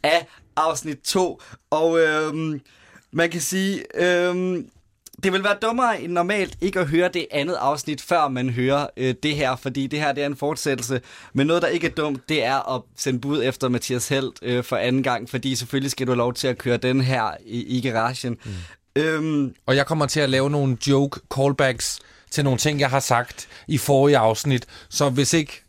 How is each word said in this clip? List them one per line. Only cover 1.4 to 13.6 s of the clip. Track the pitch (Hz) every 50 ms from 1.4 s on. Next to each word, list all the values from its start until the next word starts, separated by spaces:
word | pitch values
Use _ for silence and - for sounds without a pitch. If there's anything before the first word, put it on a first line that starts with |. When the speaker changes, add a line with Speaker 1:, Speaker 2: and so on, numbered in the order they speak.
| - - - - _ _
Speaker 1:
Og, | 151 156 160 165 165 165
øhm, | 165 156 156 156 156 156 147 156 160 156 151 139 _ _ _ _ - - - - _ _
man | - 151 170 170
kan | 165 175
sige, | 147 - 185 190 190 196 196 - - - -
øhm, | - 170 180 180 175 175 180 180 180 185 185 185 170 - - _ _ _ _ _ _ _ - - -
det | - 190
vil | 185 190 190
være | 208 202 196
dummere | 226 220 233 247 262 233 214 165
end | 117 165
normalt | 175 175 175 180 208 208 190 175 - -
ikke | 175 196 190 185
at | 175
høre | 139 151 165 180 180 180
det | 180 - -
andet | - 147 143 170 180
afsnit, | - - 139 151 147 - 151 151 131
før | - - 175 170 151 139
man | 131 127 127 131
hører, | 117 123 123 131 139 143 147 - _
øh, | - 131 131 123 -
det | - 151 147
her, | 147 147 127 127
fordi | 123 - 135 117 143 135
det | 127 151 147
her, | 151 147
det | 135 139
er | 143
en | 143 143
fortsættelse. | - - 147 208 - - 151 135 123 117 117 135 123 - - - - - -
Men | _ 127 139
noget, | 151 165 170
der | 165 139
ikke | 156 170 165
er | 160
dumt, | - 160 151 151 139 127 _ -
det | 156 151 113
er | 123 135 139 - - 131
at | 127 - _ _
sende | - - 143 127 120
bud | 113 139 147 151 113
efter | 131 127 -